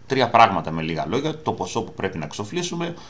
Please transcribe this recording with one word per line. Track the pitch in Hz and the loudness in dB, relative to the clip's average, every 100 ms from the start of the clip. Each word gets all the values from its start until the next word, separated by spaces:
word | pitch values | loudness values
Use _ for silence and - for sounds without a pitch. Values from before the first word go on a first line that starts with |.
| - | -4
τρία | 135 120 | 0 4
πράγματα, | 117 110 90 78 | 8 8 6 -2
με | 82 | -4
λίγα | 80 78 73 | -4 -4 -2
λόγια, | 120 156 151 | -2 -2 -4
το | - | -4
ποσό | 110 92 117 | -4 -4 -4
που | 90 | -6
πρέπει | - 98 85 | -4 -6 -4
να | 76 | -8
εξοφλήσουμε, | - 101 175 175 170 175 170 - | -8 -6 -6 -6 -4 -6 -8 -16